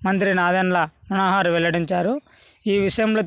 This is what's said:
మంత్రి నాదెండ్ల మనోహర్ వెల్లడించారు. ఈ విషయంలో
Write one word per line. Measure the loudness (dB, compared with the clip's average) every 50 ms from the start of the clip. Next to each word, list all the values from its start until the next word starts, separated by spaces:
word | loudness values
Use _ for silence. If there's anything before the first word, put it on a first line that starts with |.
| -4
మంత్రి | -2 0 0 0 0 0 2
నాదెండ్ల | 2 2 2 2 0 0 0 0 -2 -2 -6 _ -10 -6
మనోహర్ | -2 0 0 2 2 2 2 0 0
వెల్లడించారు. | 0 0 0 0 -2 -2 -2 -2 -2 -2 -2 -2 -4 -6 _ -20 -20 -20 -20 -20 _ -4 -2 0
ఈ | 0 0
విషయంలో | 0 0 0 0 0 0 0 -2